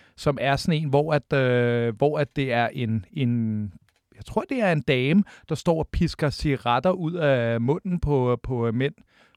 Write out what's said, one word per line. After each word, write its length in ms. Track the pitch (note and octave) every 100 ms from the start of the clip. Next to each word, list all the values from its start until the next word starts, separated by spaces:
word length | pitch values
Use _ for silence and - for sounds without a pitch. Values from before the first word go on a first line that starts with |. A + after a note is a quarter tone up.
| _ -
som 220 | D3+ C3+
er 160 | C3+ C#3
sådan 260 | - D#3
en, 60 | D3+
hvor 260 | C#3 D#3
at, 180 | D3 -
øh, 640 | C#3 B2+ B2 A#2+ A#2+ A#2 G#2
hvor 220 | D3 D3+
at 180 | C#3 D3
det 160 | C3+
er 160 | A#2+ A#2
en... 360 | C#3+ A2+ A2 -
en, 480 | D3+ B2 A#2+ A2 G#2+ G2+ - _ _ _ -
jeg 80 |
tror, 200 | - - F#4+
det 120 | C4
er 120 | G3
en 80 | D3+
dame, 420 | - B2+ C3+ G3 - - -
der 60 |
står 240 | D#3+ F3 D#3+
og 100 | D#3
pisker 380 | - E3+ - D3
cigaretter 600 | - D#3 C3 A#2+ B2 F#3
ud 220 | F#3 D#3+
af 480 | F3 D3 B2+ A#2 A#2
munden 400 | A#2+ F3 F#3 F3
på, 380 | D3 C#3 B2 A#2+
på, 240 | - B2 A#2
øh, 80 |
mænd. 200 | A#2 C#3 - - _ _